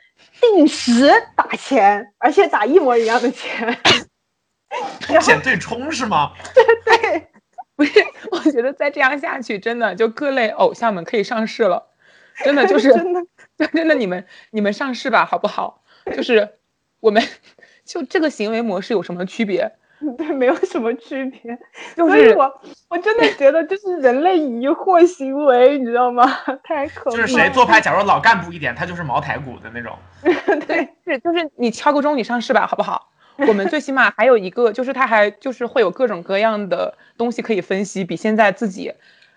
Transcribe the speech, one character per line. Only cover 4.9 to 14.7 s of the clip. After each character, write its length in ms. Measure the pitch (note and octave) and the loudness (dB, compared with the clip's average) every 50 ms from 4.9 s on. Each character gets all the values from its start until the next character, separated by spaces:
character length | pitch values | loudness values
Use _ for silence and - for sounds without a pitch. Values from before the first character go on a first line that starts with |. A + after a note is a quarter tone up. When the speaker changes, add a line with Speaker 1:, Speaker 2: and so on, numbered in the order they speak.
| - - | -12 -12
Speaker 2:
风 200 | - - D4 E4+ | -4 0 2 2
险 200 | - - A#4+ - | 4 4 2 2
对 140 | - C4 A#3 | 0 -2 -2
冲 340 | F3 - - A3+ A#3+ C4 D#4 | -2 -4 -8 -10 -8 -8 -8
是 160 | D#4 A#3 B3+ | -6 -6 -4
吗？ 260 | G#3+ F3 D3+ D3 - - - | -2 0 0 -2 -2 -6 -14
Speaker 1:
<laughs> 120 | - - - | -20 2 4
对， 440 | - A4+ - A4+ A4+ - A4+ A4+ A4+ | 4 6 6 2 2 2 2 2 2
对。 280 | A4+ G4+ D#4 D#4+ - _ _ _ _ _ _ - - _ _ | 2 -2 -4 -4 -6 _ _ _ _ _ _ -20 -20 _ _
Speaker 3:
不 100 | - D4 | -2 -2
是， 160 | D4 - G#4 - - - - - - | 2 4 2 2 2 -4 -14 -10 -8
我 80 | F#4 - - D4+ | -8 -2 -2 0
觉 120 | C#4+ A#3 | 0 0
得 100 | A#3 C4+ | -2 -2
再 180 | C#4 - D4 C#4+ | -4 -4 -4 -4
这 100 | C#4+ D4 | 0 0
样 180 | C4+ C4 D4 C#4 | 0 0 0 -2
下 220 | D4 D#4+ - C#4 | -6 -8 -8 -8
去， 180 | A#3 - A3 F#3+ | -8 -8 -8 -6
真 200 | - A3+ A#3+ A#3+ | -6 -6 -4 -2
的 160 | A3+ G3+ F3+ | -4 -4 -2
就 120 | F3+ A3+ A3+ | -2 -2 -2
各 220 | A3+ - D4+ C#4+ | -2 -4 -4 -4
类 160 | C4+ C4 A3+ G#3 | -2 0 -2 -2
偶 220 | - - G3 D#3+ | 0 0 0 0
像 200 | E3+ - A#3 A3+ G3+ | 0 0 -2 -2 -2
们 80 | F3 | -4
可 140 | E3 - - | -6 -4 -4
以 80 | G#3+ G3 | -4 -2
上 200 | - A#3+ A3 A3+ | -2 -4 -4 -4
市 180 | G#3+ - - A3+ | -6 -2 0 0
了。 180 | F#3 F3 - - _ _ _ _ _ _ _ _ _ _ - - | 0 0 -2 -6 _ _ _ _ _ _ _ _ _ _ -2 0
真 100 | C4 C#4+ | 0 2
的 100 | C#4 B3+ | 4 2
就 120 | F#4+ F#4+ - | 4 2 4
是， 140 | A3 C4+ | 4 4
Speaker 1:
<laughs> 20 | A#3+ | 4
真 180 | - E4+ F#4 | 4 2 0
的。 80 | F4 F4+ F4 - _ _ - _ _ - | -4 -4 -6 -8 _ _ -20 _ _ -4
Speaker 3:
<laughs> 140 | D4+ - | -4 -2
真 160 | - E4 E4 D#4+ | -2 -2 0 0
的 60 | D4+ | 0
你 120 | C4+ A3 | 0 0
们， 180 | F#3 F3+ F#3 - - - - - _ | -2 -4 -8 -10 -14 -20 -20 -20 _
你 100 | - G#3+ | -6 -2
们 120 | G#3 G3+ | -2 -2